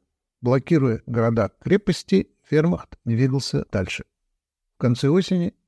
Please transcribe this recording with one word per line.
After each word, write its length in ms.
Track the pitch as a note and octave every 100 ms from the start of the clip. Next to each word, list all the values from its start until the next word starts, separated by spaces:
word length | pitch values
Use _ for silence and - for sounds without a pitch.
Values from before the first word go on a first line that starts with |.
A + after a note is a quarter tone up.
| _ _ _ _
блокируя 640 | A#2+ C3 - E3 C3+ A2 -
города-крепости, 1200 | A#2+ A2+ A#2 G2 - - G3 - E3+ - F#3+ - _ _
вермахт 480 | D3+ D#3+ F3 - -
двигался 640 | - A2+ C3 C3+ - C#3 -
дальше. 340 | G#2 F#2 - - _ _ _ _ _ _ -
В 40 |
конце 280 | B2 A#2+ C#3
осени 460 | F3 F#3 F#3 F3 -